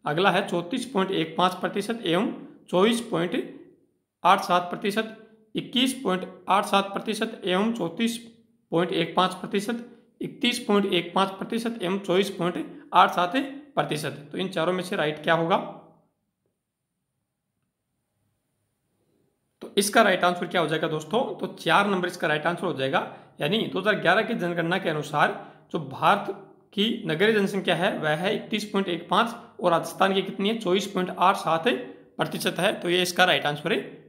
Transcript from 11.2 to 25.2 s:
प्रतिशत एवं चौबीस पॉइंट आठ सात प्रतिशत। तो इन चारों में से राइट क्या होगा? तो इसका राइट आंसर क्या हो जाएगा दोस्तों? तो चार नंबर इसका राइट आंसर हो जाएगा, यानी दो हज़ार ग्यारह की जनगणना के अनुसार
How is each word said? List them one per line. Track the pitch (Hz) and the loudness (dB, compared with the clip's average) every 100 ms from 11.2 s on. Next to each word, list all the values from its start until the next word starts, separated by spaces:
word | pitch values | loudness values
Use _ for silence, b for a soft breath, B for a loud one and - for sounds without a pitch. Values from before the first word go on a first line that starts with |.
| 190 | 0
प्रतिशत | - 190 226 233 233 | -2 -6 -4 -4 -4
एवं | 175 196 | -2 -2
चौबीस | 196 180 208 | 2 2 2
पॉइंट | - 170 165 156 - - | -2 -2 -2 -8 -14 2
आठ | 175 196 | 4 6
सात | 175 175 262 277 - - | 4 0 0 -4 -10 -4
प्रतिशत। | - 151 151 151 139 - | -2 -2 -4 -6 -10 -10
तो | - | -6
इन | 185 | -4
चारों | 170 160 | 0 0
में | 185 | 0
से | 180 196 | -2 -2
राइट | 151 151 | -2 -2
क्या | 180 | 2
होगा? | 165 165 208 - - - _ _ _ _ _ _ _ _ _ _ _ _ _ _ _ _ _ _ _ _ _ _ _ _ _ _ _ _ _ _ _ _ _ _ _ _ _ | 2 4 0 -2 -14 -20 _ _ _ _ _ _ _ _ _ _ _ _ _ _ _ _ _ _ _ _ _ _ _ _ _ _ _ _ _ _ _ _ _ _ _ _ _
तो | - - | -4 -2
इसका | 202 233 | 2 4
राइट | 214 180 | 4 4
आंसर | 175 180 170 | 2 0 -2
क्या | 185 | 0
हो | 156 | 0
जाएगा | 160 165 | 0 0
दोस्तों? | 156 - 220 254 180 | -4 -2 -2 -2 -6
तो | 185 | -8
चार | - 165 165 202 | -4 4 4 4
नंबर | 190 175 | 0 -2
इसका | 175 165 | -2 0
राइट | 151 156 | 0 0
आंसर | 175 190 | -2 -4
हो | |
जाएगा, | 135 135 175 - B B - | -2 0 0 -2 B B -6
यानी | 147 220 | -2 0
दो | 151 185 | -2 0
हज़ार | 196 185 | 0 2
ग्यारह | 156 196 | 4 4
की | 208 233 | 2 -2
जनगणना | 175 170 165 185 | -2 -2 0 0
के | 185 | -2
अनुसार | 151 143 147 | -4 -2 0